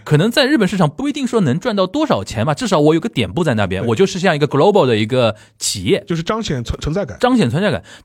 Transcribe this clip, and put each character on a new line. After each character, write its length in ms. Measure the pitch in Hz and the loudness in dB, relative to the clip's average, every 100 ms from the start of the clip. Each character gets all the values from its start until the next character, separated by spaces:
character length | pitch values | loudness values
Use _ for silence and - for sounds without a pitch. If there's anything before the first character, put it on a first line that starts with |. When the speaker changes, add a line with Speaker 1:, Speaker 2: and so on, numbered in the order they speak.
| - | 0
Speaker 1:
可 100 | 147 | 2
能 160 | 208 | 2
在 140 | 302 262 | 2 2
日 120 | 294 | 2
本 80 | 185 | 2
市 120 | 190 | 2
场 120 | 156 | -2
不 200 | - 285 | 0 -6
一 20 | |
定 160 | 302 254 | -4 -2
说 140 | 233 | 0
能 180 | 160 160 | 0 0
赚 160 | 247 202 | -2 -2
到 100 | 185 | -2
多 220 | 285 311 | -2 0
少 160 | 123 | -2
钱 220 | 95 110 120 | -2 -4 -2
嘛， 80 | |
至 120 | 143 233 | -2 0
少 140 | 175 | 2
我 140 | 147 | 4
有 60 | 160 | 2
个 80 | 226 | 0
点 200 | - 92 | -4 -4
部 140 | 117 | -2
在 120 | 165 110 | -2 0
那 120 | 98 | 0
边， 140 | 92 | -2
Speaker 2:
对。 80 | 117 | -2
Speaker 1:
我 60 | 113 | 2
就 100 | 190 | 0
是 140 | 190 | 2
像 140 | 185 | 0
一 60 | 151 | 0
个 80 | 143 | 0
global 380 | 139 147 202 139 | 4 4 4 4
的 100 | 107 | 2
一 100 | 107 | 0
个 300 | 127 117 101 - _ | 2 0 -2 -14 _
企 240 | - 104 | -8 -4
业。 180 | 95 190 - | -2 -2 -2
Speaker 2:
就 80 | 165 | -6
是 80 | |
彰 180 | 165 220 | -4 -6
显 220 | 214 135 | -4 -6
存-， 160 | 117 - | -6 -8
存 140 | 147 | -6
在 120 | 170 170 | -6 -6
感。 120 | - | -2
Speaker 1:
彰 160 | 247 254 | 0 2
显 140 | 139 | 2
存 120 | 135 | 0
在 100 | 202 | -2
感。 120 | 110 - - | -4 -8 -20